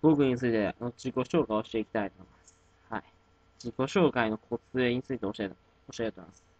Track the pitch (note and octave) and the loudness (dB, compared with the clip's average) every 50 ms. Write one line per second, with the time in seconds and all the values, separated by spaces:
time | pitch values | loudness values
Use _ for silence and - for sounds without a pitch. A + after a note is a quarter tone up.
0 | - D#3 D#3 C#3+ C#3+ C3 B2 B2 B2+ A#2+ A2+ A2 G#2 F#2 - _ A#2 B2 A#2+ - | 6 6 6 6 4 4 2 2 2 2 2 2 2 0 -2 _ -8 -8 -8 -6
1 | - C3 B2 C3 B2+ - - C3+ C3 - G#2+ G#2+ A2 - - A2+ G#2+ _ _ A2+ | -8 -4 -2 -2 -4 0 0 0 0 2 0 -2 -2 -2 -4 -4 -4 _ _ -4
2 | G2+ F#2+ - - F2+ - - _ _ - _ _ _ _ _ _ _ _ A2+ G#2 | -4 -4 -8 -14 -20 -20 -20 _ _ -20 _ _ _ _ _ _ _ _ -10 -10
3 | - - _ _ _ _ _ _ _ _ _ _ - A#2+ - - C3 C3+ - G3 | -10 -12 _ _ _ _ _ _ _ _ _ _ -12 -12 -4 -4 -4 0 2 4
4 | F3 D3 - B2+ A#2 A2 A2 A2 _ _ A#2+ A#2 _ _ - C3 B2+ B2 A#2+ B2+ | 4 4 4 2 0 0 0 -4 _ _ -8 -8 _ _ -2 0 2 2 0 0
5 | C3 - C3+ A#2+ - F#2+ G#2+ - G#2+ G2 - _ _ _ _ _ _ - - - | -2 -6 -8 -6 -4 -6 -4 -4 -6 -6 -6 _ _ _ _ _ _ -18 -8 -6
6 | A#2 A2 - - F2+ E2 F#2+ - _ _ _ | -6 -6 -6 -8 -20 -20 -20 -20 _ _ _